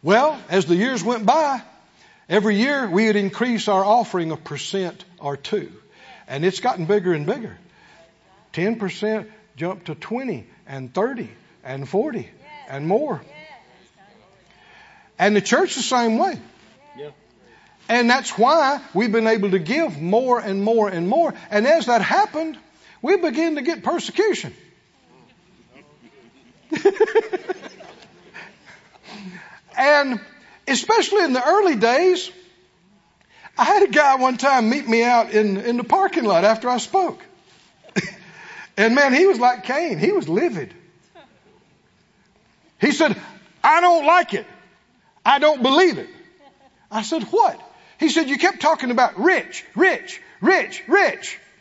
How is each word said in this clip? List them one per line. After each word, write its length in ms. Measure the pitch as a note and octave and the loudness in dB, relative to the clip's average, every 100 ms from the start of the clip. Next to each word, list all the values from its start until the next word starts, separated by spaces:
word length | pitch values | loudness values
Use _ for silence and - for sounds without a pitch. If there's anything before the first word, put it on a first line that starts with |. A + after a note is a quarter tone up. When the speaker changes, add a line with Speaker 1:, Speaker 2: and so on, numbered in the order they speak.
Speaker 1:
Well, 380 | C#3+ G#3+ D4 C#4+ - | 4 4 4 -2 -2
as 160 | F#3 D3+ | -2 0
the 100 | F3 | 0
years 280 | A#3+ B3+ | 0 -2
went 220 | F3 A#3+ G#3+ | -4 -2 0
by, 360 | D4 D4 B3+ - _ _ _ _ _ _ | 2 0 -2 -8 _ _ _ _ _ _
every 260 | F#3 G#3+ G3+ | -2 0 0
year 340 | B3+ C#4+ A#3 | 0 -2 -2
we 180 | F3 A3 | 0 2
would 100 | G#3 | 0
increase 500 | G3 - B3 A3+ - | -2 -4 -4 -2 0
our 160 | F#3+ | 0
offering 480 | G3 A#3 A3 F#3 E3 | 2 0 0 -4 -4
a 60 | D#3 | -8
percent 680 | - C#3+ - G3 F3+ - - _ | -10 -12 -8 -6 -6 -8 -20 _
or 180 | D3 C#3+ | -10 -10
two. 340 | - G#3 - - _ _ - - - | -6 -6 -6 -18 _ _ -20 -20 -12
And 200 | C3+ F3 | -2 -2
it's 160 | F#3 | 0
gotten 240 | B3 F3+ D#3+ | -4 -4 0
bigger 260 | G#3 F3+ | 0 0
and 140 | D#3+ D3 | -2 -2
bigger. 320 | B3+ A3 F#2+ _ _ _ _ _ _ _ _ _ | -6 -8 -16 _ _ _ _ _ _ _ _ _
Ten 260 | - F#3 A3+ | -4 -4 -4
percent 500 | G3 - G#3 A3 - - _ - | -6 -6 -4 -4 -8 -20 _ -10
jumped 300 | E3 F#3 - | -8 -8 -12
to 80 | D3+ | -14
twenty 520 | - A#3 C4+ D3 - _ - | -10 -8 -8 -10 -12 _ -18
and 280 | C3+ B2+ | -14 -8
thirty 360 | F3+ A3+ B3 C3+ - _ _ - | -4 -4 -4 -12 -16 _ _ -14
and 220 | C3+ C#3 | -12 -4
forty 420 | F#3+ D4 A3+ A#2 - - - - | -4 -4 -6 -12 -20 -20 -20 -16
and 180 | C3+ D#3 | -10 -2
more. 340 | G#3+ D4+ D#3+ - - - - _ F3+ F#3 F#3+ G3 A3 G3+ F#3+ _ _ _ - - _ _ _ | -2 -2 -8 -12 -20 -20 -20 _ _ _ _ _ _ _ _ _ _ _ -20 -20 _ _ _
And 160 | F#3 G#3 | 2 2
the 60 | |
church 340 | F#3+ B3 F#4+ - | 2 0 0 -2
the 60 | |
same 360 | - B3+ A#3 A3 | -2 0 0 0
way. 220 | F#4+ D4+ - _ _ _ - C#4+ | -2 -4 -14 _ _ _ -20 -18
Speaker 2:
Yeah. 120 | D3 - _ _ _ _ _ _ - | -18 -18 _ _ _ _ _ _ -2
Speaker 1:
And 220 | A#3 A#3+ | 0 2
that's 280 | B3+ - - | 2 -2 0
why 440 | A#3 D#4+ C4+ C#4+ - | 4 4 2 -2 -4
we've 180 | F3 A#3 | -2 0
been 160 | A3+ A3 | 2 2
able 240 | A3 G3+ | 0 0
to 80 | F#3 | -2
give 420 | D#3+ C#4 D#4+ D3 | 0 -2 -2 -4
more 380 | E3 G#3+ C4 A#3+ | 0 0 2 0
and 240 | G3+ G3 | 0 -4
more 260 | G3+ A3+ G#3 | 0 0 0
and 180 | F3+ F3 | -2 -2
more. 260 | C#4+ D#4+ F#3 - | 0 0 -4 -2
And 160 | G#3 A#3+ | 0 2
as 200 | E4 B3 | 2 2
that 140 | A#3+ | 0
happened, 560 | E3+ D#4 G#4 D4+ D#4+ A#3+ _ _ _ _ | 2 0 0 -4 -8 -10 _ _ _ _
we 160 | C4 F#4+ | -2 0
began 380 | E4+ B3+ E4 D4 | 0 -2 -2 -2
to 60 | |
get 220 | C4+ D4+ | -4 -4
persecution. 680 | A3+ E4+ - - G#4 - C#3+ - - _ _ _ _ C3 A#2 _ _ _ _ B2+ A#2 _ A#2 _ A#2 _ _ _ _ | -4 -4 -4 -2 0 0 -8 -18 -20 _ _ _ _ _ _ _ _ _ _ -20 _ _ -20 _ -20 _ _ _ _
<laughs> 100 | D#4+ G4 G4 - - - F#4+ - F4+ C4+ - - - - _ - - - _ - - _ _ - G#3 F#3+ F3+ - - _ - | 0 0 2 2 2 -2 -10 -8 -12 -12 -20 -20 -20 -20 _ -20 -20 -20 _ -20 -20 _ _ -20 -18 -18 -18 -20 -20 _ -2
And 420 | C#4 D4 C#4 A#3 - - - - - | 4 4 2 -4 -10 -20 -20 -18 -4
especially 560 | C4 - A4 - G4+ | -4 2 0 2 0
in 100 | E4 | 2
the 120 | B3+ B3+ | 0 2
early 300 | G4 F#4+ B3+ | 4 2 2
days, 560 | A3+ C4 F#4 F4+ - - - _ _ _ _ _ _ _ _ _ - - | 2 4 2 0 -4 -16 -20 _ _ _ _ _ _ _ _ _ -16 -2
I 80 | D4 | 2
had 180 | G4+ | 4
a 40 | G4 | 4
guy 280 | A#3+ C#4+ C4+ | 4 4 2
one 220 | B3+ B3+ | 0 0
time 320 | C4+ C4+ A3 | 2 2 2
meet 180 | C#4 A3+ | -2 0
me 160 | A3+ | 0
out 280 | A#3 A#3+ A#3 | 4 2 2
in, 260 | G#3+ G#3+ G3 | 0 0 -2
in 180 | A#3 A#3+ | -4 -6
the 60 | |
parking 400 | A#3 F#4+ G4 E4+ A3 | 0 2 2 0 0
lot 180 | E3+ | 2
after 260 | G3+ A3+ B3 | 4 2 -2
I 80 | B3 | -4
spoke. 460 | - F#4+ F4 - - _ _ _ _ _ - - | -2 -2 -2 -6 -20 _ _ _ _ _ -8 -6
<laughs> 80 | - - - - - - - - | -6 -16 -20 -20 -20 -20 -14 0
And 200 | A3+ B3 | 2 4
man, 180 | C#4 | 4
he 140 | C4 F#4+ | 4 4
was 120 | A#3+ | 4
like 260 | B3 B3 - | 2 0 -4
Cain. 340 | C4+ E4+ F3 | -4 -2 0
He 120 | A3+ | 0
was 160 | G4+ E3 | 0 0
livid. 460 | F3+ E4+ G3 G3 - _ _ _ F4 C#4 _ _ _ _ _ _ _ _ _ _ _ _ _ _ _ | -2 -2 -4 -12 -16 _ _ _ -20 -20 _ _ _ _ _ _ _ _ _ _ _ _ _ _ _
He 100 | C#4 | -2
said, 240 | C4+ D#4 F#3+ - - _ _ | 2 0 0 -10 -20 _ _
"I 180 | C4+ D#4+ | 2 4
don't 260 | F4+ E4+ D4 | 6 4 4
like 260 | F4 - | 4 2
it. 140 | F#3 G#3+ - _ _ _ _ _ _ | -6 -8 -20 _ _ _ _ _ _
I 140 | - C#4 | 0 4
don't 240 | D4+ D4 | 4 4
believe 380 | B3 C#4+ F#4 E3 | 2 4 4 2
it." 100 | G#2 - - _ - _ _ _ _ | -10 -18 -20 _ -20 _ _ _ _
I 140 | G#3+ | -8
said, 180 | G#3+ E4 | -4 -6
"What?" 380 | A3 G4 G4 - - - _ _ | -2 0 0 -2 -18 -20 _ _
He 100 | D#4 | 0
said, 200 | D#4 C#4 | 0 0
"You 100 | C#4 | 0
kept 220 | F4 - | 0 0
talking 280 | D4 D#4+ B3 | 0 0 0
about 300 | A#3+ A#3+ F3 | 2 2 2
rich, 440 | D4 E4+ - - - G3 | 0 0 -2 -16 -12 0
rich, 440 | F#4 C#4+ - - - - | 2 0 -8 -20 -20 -4
rich, 400 | A3 F#4 F#3+ - - | 2 2 0 -10 0
rich." 520 | F4+ E4 C3+ - - _ _ | 2 2 -2 -14 -16 _ _